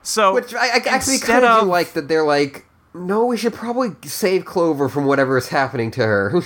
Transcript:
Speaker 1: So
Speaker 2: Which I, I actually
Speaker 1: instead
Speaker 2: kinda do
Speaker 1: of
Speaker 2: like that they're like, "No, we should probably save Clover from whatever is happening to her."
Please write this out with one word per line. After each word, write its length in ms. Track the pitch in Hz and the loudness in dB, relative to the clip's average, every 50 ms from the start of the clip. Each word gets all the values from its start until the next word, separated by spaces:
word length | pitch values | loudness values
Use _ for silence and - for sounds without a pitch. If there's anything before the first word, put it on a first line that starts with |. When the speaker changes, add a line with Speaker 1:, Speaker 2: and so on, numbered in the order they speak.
Speaker 1:
So 320 | - - - 220 208 190 202 | -10 -4 0 2 2 4 2
Speaker 2:
Which 200 | 247 - - 233 | 2 -2 -2 -4
I, 120 | 233 240 | -2 -2
I 40 | 240 233 247 240 | 0 0 0 0
actually 280 | 254 247 262 - 277 269 | 0 -2 0 0 -2 -2
Speaker 1:
instead 260 | 247 - 233 226 247 | -2 0 2 4 4
Speaker 2:
kinda 80 | 254 233 | 6 6
do 140 | 226 220 | 6 4
Speaker 1:
of 40 | 214 185 | 4 2
Speaker 2:
like 260 | 180 175 160 - - | 2 0 0 -2 -4
that 140 | 160 147 139 | -6 -4 -2
they're 140 | 160 160 156 | 0 0 2
like, 420 | 147 147 143 147 139 - - - _ _ _ _ _ | 2 2 2 0 -2 -4 -10 -20 _ _ _ _ _
"No, 320 | - 170 180 185 202 220 240 | -16 -10 -6 -4 0 0 0
we 100 | 247 240 | 0 0
should 180 | 214 220 233 208 | -2 -2 -4 -4
probably 360 | - 220 233 233 254 262 214 143 - - 143 | -4 -6 -6 -4 -2 -2 -4 -6 -10 -12 -12
save 360 | - - 214 185 190 180 170 | -6 -2 0 0 0 0 -2
Clover 440 | - - 185 170 160 151 139 139 127 | -2 -2 0 0 2 2 0 0 -2
from 180 | - 147 139 | 0 0 0
whatever 300 | 135 139 139 135 127 131 127 | 2 2 2 2 2 0 0
is 100 | 123 - | -2 0
happening 420 | 156 143 135 120 - 123 113 113 | -2 -2 -2 -2 -2 -4 -4 -4
to 100 | - 131 113 | -2 -2 0
her." 360 | 110 104 101 98 101 143 175 - | 2 2 0 0 0 0 -2 -2